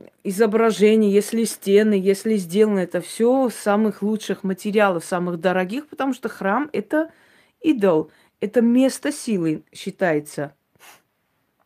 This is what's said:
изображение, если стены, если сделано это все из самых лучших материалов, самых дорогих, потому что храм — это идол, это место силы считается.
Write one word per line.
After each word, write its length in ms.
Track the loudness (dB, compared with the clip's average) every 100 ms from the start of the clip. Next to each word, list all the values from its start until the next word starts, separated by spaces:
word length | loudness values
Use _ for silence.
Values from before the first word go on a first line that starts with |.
| -20 _
изображение, 920 | -8 0 2 2 2 4 4 6 4
если 300 | 2 2 -2
стены, 500 | -4 -4 2 4 4
если 420 | 2 2 0 0 -2
сделано 420 | 0 2 2 2
это 200 | -2 -4
все 480 | -6 0 2 2 0
из 60 |
самых 480 | -2 0 0 0 -2
лучших 420 | -4 -4 -6 -6
материалов, 640 | -6 -6 -2 2 2 0 -4
самых 340 | -4 -4 -2
дорогих, 480 | -2 0 -2 -6 -10
потому 280 | -6 -6 -4
что 140 | -8
храм — 380 | -6 -2 -2 -4
это 380 | -6 -4 -2 -4 -8 _ _ _ _
идол, 480 | -2 0 2 2 -2 _ _ _
это 220 | -4 0
место 500 | 2 4 2 0 -6
силы 520 | -6 -4 -2 -2 -4 -8
считается. 840 | -14 -12 -4 -2 -2 -4 -8 -10 -12 _ _ -20 -20 _ _ _ _ _ _